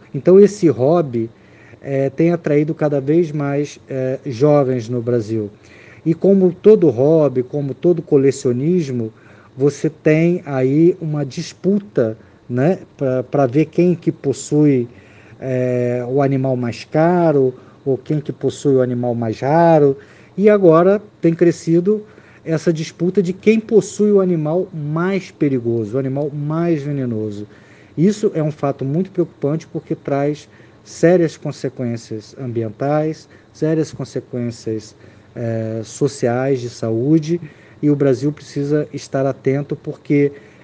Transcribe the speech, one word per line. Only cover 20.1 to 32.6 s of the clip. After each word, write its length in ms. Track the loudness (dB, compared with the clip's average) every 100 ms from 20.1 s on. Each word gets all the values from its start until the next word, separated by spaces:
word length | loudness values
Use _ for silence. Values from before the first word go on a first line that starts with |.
| -20 -14 0
E 100 | 2
agora 500 | 6 6 6 4 2 -4 _
tem 140 | -2
crescido 720 | 2 2 0 0 0 2 -2 -4 -20 -20 -14 -6
essa 260 | -4 -2
disputa 520 | -2 -4 -4 -2 0
de 100 | -2
quem 260 | 0 2 2
possui 520 | 2 2 2 0 2
o 100 | 2
animal 460 | 2 0 0 -2 -4
mais 600 | -8 -6 -4 -2 -4 -6
perigoso, 640 | -4 -2 0 -2 -2 -2 -4
o 40 |
animal 300 | -4 -4 -6
mais 540 | -6 -6 -2 -2 -2
venenoso. 640 | -4 -6 -4 -4 -6 -10 -14 -20 -20 -20 -10 0
Isso 340 | 0 2 -2 -2
é 80 |
um 80 | -4
fato 340 | -2 -4 -4 -4
muito 240 | -4 -4
preocupante 560 | -4 -6 -4 -4 -4 -8
porque 300 | -12 -8 -8
traz 520 | -4 -2 -2 -6 -12 -20 -20 -20
sérias 540 | -20 0 4 4 2 -4
consequências 1000 | -12 -8 -8 -6 -6 -8 -10 -14 -14 -14
ambientais, 880 | -8 -6